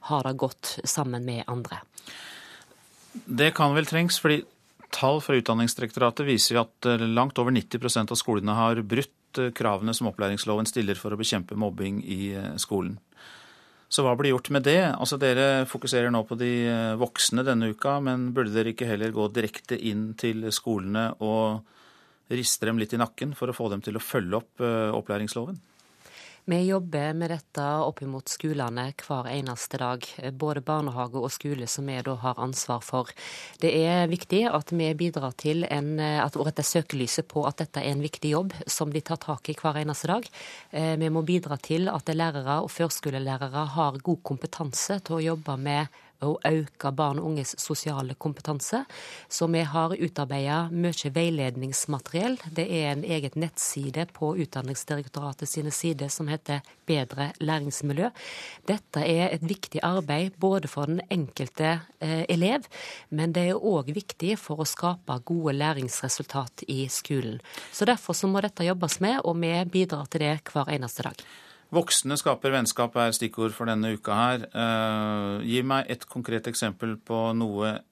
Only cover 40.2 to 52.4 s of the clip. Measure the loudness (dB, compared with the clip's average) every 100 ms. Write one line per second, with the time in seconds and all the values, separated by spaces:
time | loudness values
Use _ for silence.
40.2 | -2 -14 -16 -16 -8 -2 0 2 2 2
41.2 | 2 2 0 -6 -2 0 2 0 -2 0
42.2 | 0 0 0 0 -2 -2 -2 0 -4 -4
43.2 | -4 -4 -4 -4 -2 0 0 0 0 0
44.2 | 0 -4 -6 -6 -4 -4 -2 -4 -2 -2
45.2 | 0 -2 -4 -4 0 0 0 -8 -20 _
46.2 | -2 2 4 4 0 _ -2 2 2 0
47.2 | -2 -2 -4 -6 -4 -2 -2 -2 -4 -4
48.2 | -6 -4 -4 -4 0 -2 -2 -12 -16 -16
49.2 | -10 -2 2 2 2 2 2 0 -2 -2
50.2 | -2 -2 0 0 0 0 0 0 -2 0
51.2 | 2 2 -2 -2 -4 -4 -2 -4 -2 -2
52.2 | 0 -2